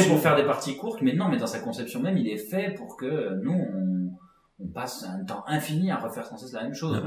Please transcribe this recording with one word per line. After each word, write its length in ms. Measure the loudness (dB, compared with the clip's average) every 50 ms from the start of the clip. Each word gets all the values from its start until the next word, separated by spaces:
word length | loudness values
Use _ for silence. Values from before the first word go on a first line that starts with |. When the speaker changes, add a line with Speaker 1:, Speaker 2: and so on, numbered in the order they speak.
Speaker 1:
conçu 80 | 10 10
Speaker 2:
pour 80 | 8 6
faire 160 | 6 6 6
des 80 | 6 6
parties 320 | 4 2 0 -2 -6 -6
courtes, 240 | -4 -4 -6 -4 2 2
mais 100 | 2 4
non, 140 | 4 2 2
mais 80 | 2
dans 100 | 2 0
sa 120 | -2 -4 -4
conception 400 | -6 -6 -6 -6 -6 -6 -4 -4
même, 160 | 0 2 2 2
il 100 | 2 0
est 100 | -2 -4
fait 360 | -6 -2 -2 -2 -2 -2 -4
pour 200 | -6 -10 -12 -10
que, 100 | -6 -4
euh, 340 | -2 -2 -2 -2 -2 -2 -2 0
nous, 100 | 0 0
on, 1120 | 0 0 0 -2 -2 0 0 2 0 0 -2 -6 -10 -18 -20 _ _ _ _ _ _ -10
on 40 | -8
passe 360 | -6 -6 -6 -6 -8 -10 -10
un 200 | -8 -6 -6 -6
temps 200 | -6 -8 -8 -4
infini 440 | 0 0 0 0 0 0 2 2 2
à 60 | 0
refaire 300 | 0 -2 -4 -6 -8 -10
sans 100 | -10 -12
cesse 160 | -14 -12 -10 -8
la 100 | -6 -6
même 100 | -6 -6
chose. 220 | -4 -2 0 0
Speaker 1:
Ouais. 60 | 0 0